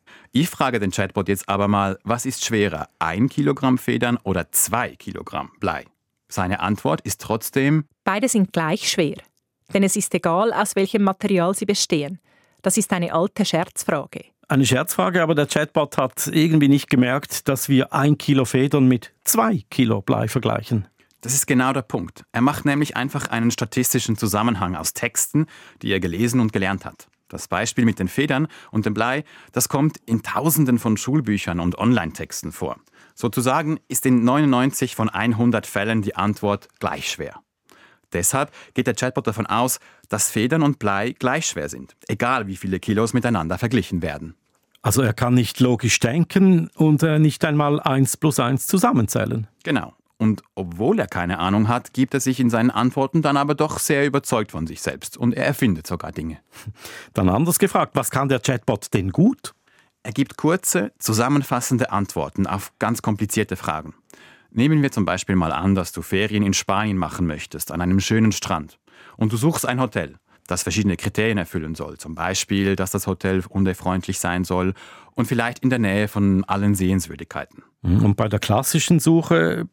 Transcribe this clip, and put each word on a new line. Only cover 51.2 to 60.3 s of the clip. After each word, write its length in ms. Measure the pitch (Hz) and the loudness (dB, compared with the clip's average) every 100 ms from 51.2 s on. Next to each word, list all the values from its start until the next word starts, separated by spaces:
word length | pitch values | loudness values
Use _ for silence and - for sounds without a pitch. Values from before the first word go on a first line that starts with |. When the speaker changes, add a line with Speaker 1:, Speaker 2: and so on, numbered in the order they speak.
| 87 92 | -2 -2
Speaker 1:
Ahnung 300 | 90 104 110 | 0 2 2
hat, 240 | 120 - | 0 -2
gibt 200 | - 131 | -2 0
er 60 | 139 | 0
sich 220 | 135 127 | -2 0
in 100 | 120 | 2
seinen 220 | 113 120 | 2 2
Antworten 500 | 107 123 143 135 165 | 2 0 0 0 0
dann 140 | 151 143 | 2 2
aber 180 | 143 | 0
doch 240 | 143 151 - | 0 -2 -2
sehr 260 | - 143 | 0 2
überzeugt 460 | 143 139 - 117 104 | 2 0 0 -2 -2
von 160 | - 80 | -6 -8
sich 160 | 78 | -6
selbst 340 | - 69 - - | -8 -8 -10 -4
und 160 | 120 | -2
er 140 | 127 143 | 0 -2
erfindet 400 | 139 110 82 - | 2 0 0 -4
sogar 240 | 85 78 | -8 -8
Dinge. 280 | 80 80 78 _ - - - - - - | -8 -8 -10 _ -20 -18 -16 -18 -18 -6
Speaker 3:
Dann 140 | - 92 | 2 4
anders 320 | 101 165 175 | 4 2 2
gefragt, 320 | 196 190 151 | 2 2 0
was 160 | 139 123 | -2 0
kann 180 | 135 139 | 0 0
der 120 | 127 | 0
Chatbot 520 | - 123 - 107 - | 0 -2 0 -2 0
denn 160 | 107 92 | -2 0
gut? 440 | 113 208 262 - - _ _ _ _ | 4 4 2 -8 -18 _ _ _ _
Speaker 1:
Er 80 | 113 | -8
gibt 260 | 120 131 | -4 -4